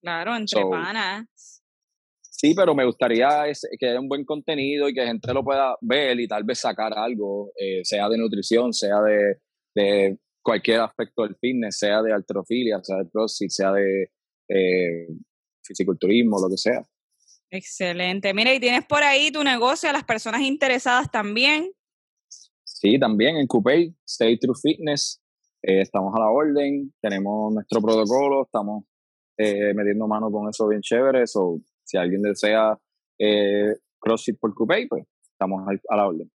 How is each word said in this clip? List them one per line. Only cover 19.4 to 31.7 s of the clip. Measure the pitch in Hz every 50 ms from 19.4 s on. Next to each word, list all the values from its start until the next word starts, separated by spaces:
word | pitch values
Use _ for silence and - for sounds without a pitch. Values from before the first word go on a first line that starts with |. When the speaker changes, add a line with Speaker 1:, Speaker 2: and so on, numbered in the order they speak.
Speaker 1:
negocio | 294 277 262 240 226 247 285 - - 320
a | 277
las | 302 -
personas | - 240 220 - 226 214 240
interesadas | 269 269 277 302 285 269 254 240 - 269 247 247 285 269
también. | - 233 208 208 208 226 254 277 302 302 330 381 392 _ _ _ _ _ _ _ _ _ _ _ - - - _ _ _ _
Speaker 2:
Sí, | - - - - 101 113 135
también | 131 117 110 104 110 131 165 156
en | 143 123
Coupé, | - 123 104 120 139 170 175 165 170 _ _
Stay | - - - 120 113 120 113
True | - 127 123 -
Fitness, | - 147 160 - 165 151 147 143 - - - _ _ _ _ _ _ _ _ _
eh, | - 95 95 95
estamos | 95 - - 101 95 98 98
a | 113
la | 110 107
orden, | 113 135 151 156 143 143 143 143 143 143 143 139 _ _
tenemos | - 107 98 98 98 98 104 107 107 107 110
nuestro | 107 104 _ - 113
protocolo, | 107 110 113 110 110 104 120 131 143 139 139 135 131
estamos, | _ _ 113 104 101 107 104 101 _ _ _ _ _ _ _ _ _ _ -
eh, | 107 107 101 101 104 104 101
metiendo | 104 104 101 104 107 110 107
mano | 107 107 110 110
con | 104 104 104 107
eso | 104 - 113 107
bien | 107 104
chévere, | 98 - 117 117 131 135 131 131 123
so, | 113 - 107 95 90 85 78 - _